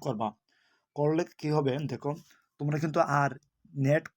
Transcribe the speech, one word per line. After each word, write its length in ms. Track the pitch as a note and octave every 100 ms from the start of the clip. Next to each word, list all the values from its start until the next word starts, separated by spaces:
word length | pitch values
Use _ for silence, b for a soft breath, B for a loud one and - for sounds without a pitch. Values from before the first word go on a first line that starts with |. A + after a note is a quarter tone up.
| D3+
করবা। 220 | A2 A2 - _ _ _ _ _ -
করলে 280 | D3 D#3+ F3 -
কী 120 | D3+
হবে? 240 | D3+ C3+ C3+ D3
দেখো, 200 | A#2+ C#3+ D#3 b b b -
তোমরা 180 | D3 D3+
কিন্তু 200 | D#3+ D#3+ D#3 D3
আর 100 | C#3 C3 _ _ -
নেট 300 | D3+ C3+ D#3 -